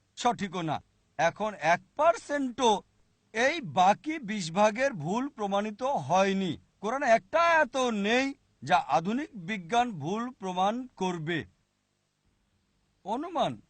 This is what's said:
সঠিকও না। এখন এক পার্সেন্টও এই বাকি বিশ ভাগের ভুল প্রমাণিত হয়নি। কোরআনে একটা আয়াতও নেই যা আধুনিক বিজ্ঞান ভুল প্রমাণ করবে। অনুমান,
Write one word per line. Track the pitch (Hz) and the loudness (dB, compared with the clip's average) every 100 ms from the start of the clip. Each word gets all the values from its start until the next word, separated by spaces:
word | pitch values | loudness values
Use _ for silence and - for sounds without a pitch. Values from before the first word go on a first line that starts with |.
| _ - | _ -2
সঠিকও | 247 - 196 180 | -2 0 -4 -4
না। | 160 117 - _ _ - | -4 -6 -8 _ _ 0
এখন | 165 - 214 180 | 0 0 -6 -2
এক | 151 180 - - | 0 0 -2 2
পার্সেন্টও | 320 330 - 285 262 233 240 196 - _ _ _ _ | 2 2 -2 -4 -4 0 2 2 -2 _ _ _ _
এই | 220 262 339 | 0 0 0
বাকি | 190 127 185 208 302 320 | -2 4 4 4 -2 -8
বিশ | 202 214 165 | -6 -6 -4
ভাগের | 175 214 214 277 | 2 2 2 -2
ভুল | 202 147 226 277 | -2 -4 -2 -4
প্রমাণিত | - 202 202 214 208 | -4 -2 -2 -2 -4
হয়নি। | 254 247 131 180 196 190 190 110 _ _ | -2 -2 2 2 4 2 -2 -6 _ _
কোরআনে | 202 269 339 | -4 0 4
একটা | - - 320 | 2 4 2
আয়াতও | 339 320 269 269 247 | 4 4 2 0 0
নেই | 214 202 247 269 - _ _ | 0 0 2 0 -6 _ _
যা | 135 175 | 0 0
আধুনিক | - 156 170 247 311 233 | 2 0 0 -4 -6 -10
বিজ্ঞান | 165 214 165 233 247 | -8 -8 -2 0 0
ভুল | 175 147 214 247 | -4 -4 -4 -6
প্রমাণ | - 190 180 196 240 254 | -8 -6 0 0 -2 -8
করবে। | - 185 175 156 165 98 _ _ _ _ _ _ _ _ _ _ _ _ _ _ _ | -6 -4 -4 -4 -4 -6 _ _ _ _ _ _ _ _ _ _ _ _ _ _ _
অনুমান, | 180 240 339 311 185 107 | -8 -6 -4 -2 -2 -4